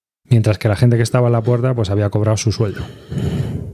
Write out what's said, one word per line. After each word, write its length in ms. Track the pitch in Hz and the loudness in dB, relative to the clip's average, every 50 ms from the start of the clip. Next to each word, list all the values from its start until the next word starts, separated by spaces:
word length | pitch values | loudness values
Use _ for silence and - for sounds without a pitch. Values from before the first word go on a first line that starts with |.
| _ _ _ _ _ | _ _ _ _ _
Mientras 320 | _ 123 113 107 107 101 - | _ 2 4 4 2 0 0
que 100 | - 110 | 0 -2
la 80 | 101 | 2
gente 200 | - 127 120 117 | 2 4 2 4
que 60 | 113 | 2
estaba 240 | 117 - - 127 123 | 0 0 0 2 2
en 60 | 120 120 | 2 2
la 80 | 113 | 0
puerta, 320 | 107 120 123 117 120 131 127 | 2 0 0 0 0 -2 -2
pues, 160 | 117 107 92 | -2 -2 0
había 180 | 101 104 104 101 | 0 0 0 0
cobrado 300 | - 107 104 107 110 104 | 0 0 2 2 0 0
su 140 | - 113 | 0 -2
sueldo. 280 | 98 - 113 101 90 - - - - - - - - - - - - - - - - - - - | 0 0 -2 -4 -4 -8 -10 -12 -14 -18 -14 -8 -6 -4 -4 -2 -2 -2 -4 -4 -6 -8 -8 -10